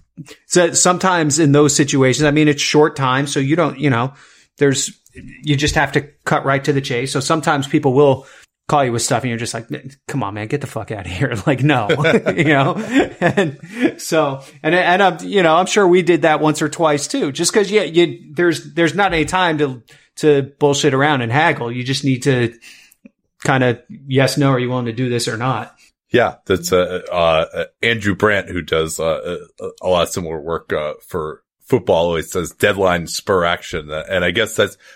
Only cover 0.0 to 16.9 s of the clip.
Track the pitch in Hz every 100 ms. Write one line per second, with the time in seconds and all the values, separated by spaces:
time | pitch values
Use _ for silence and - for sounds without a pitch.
0 | _ - 143 - _ 175 170 139 180 175
1 | 190 175 151 139 151 143 147 - 143 139
2 | 131 127 151 147 151 143 - 147 156 151
3 | 131 131 143 147 135 160 147 127 143 117
4 | 131 - - _ _ _ 143 135 - -
5 | _ - - - 147 139 147 160 135 143
6 | 139 _ - 151 135 139 139 139 139 120
7 | 135 143 135 160 156 147 135 156 143 127
8 | 147 135 - - _ _ - 147 131 117
9 | - - 127 117 117 120 - 147 135 -
10 | - 143 101 104 110 143 135 110 101 107
11 | 90 90 127 117 160 131 143 131 104 127
12 | 160 214 156 175 156 139 139 170 214 262
13 | - - 175 - 170 139 170 220 262 -
14 | - 160 147 135 - - 156 180 170 185
15 | 190 170 185 196 170 160 185 214 190 185
16 | 170 165 160 151 156 147 156 160 160